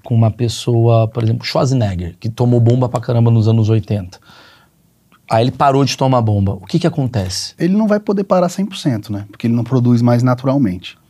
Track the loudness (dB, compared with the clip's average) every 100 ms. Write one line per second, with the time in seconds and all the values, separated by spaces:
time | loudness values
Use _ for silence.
0 | -2 2 2 0 -4 -4 -2 2 4 2
1 | 2 -2 -2 -2 -4 -2 0 0 -2 -4
2 | -8 -8 -10 -2 2 4 4 2 0 -2
3 | -2 0 2 4 2 2 2 0 -2 -6
4 | -6 -16 _ -20 -20 _ _ _ _ _
5 | _ _ -4 0 0 2 2 2 0 0
6 | 0 2 2 0 0 -4 -4 -2 -2 -2
7 | -4 -2 -4 -8 -10 -4 -2 0 0 -2
8 | -2 -4 0 0 0 -4 -8 -4 -4 -4
9 | -6 -10 -10 -6 -2 -2 0 0 2 2
10 | 4 2 2 0 0 0 -2 -4 -12 -20